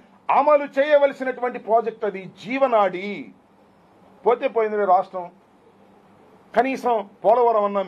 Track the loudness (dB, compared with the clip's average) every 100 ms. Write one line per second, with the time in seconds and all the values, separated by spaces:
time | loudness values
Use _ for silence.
0 | -18 _ 0 2 4 2 2 -2 2 4
1 | 2 0 -8 -6 -6 -6 -2 0 0 -6
2 | -6 -8 -12 -16 -8 -2 2 2 0 -2
3 | -8 -10 -12 -20 _ _ _ _ _ _
4 | _ _ -2 0 -2 -2 -2 0 2 2
5 | 0 -10 -14 -18 _ _ _ _ _ _
6 | _ _ _ _ _ -2 0 -2 -2 -4
7 | -6 _ 2 4 4 2 0 -2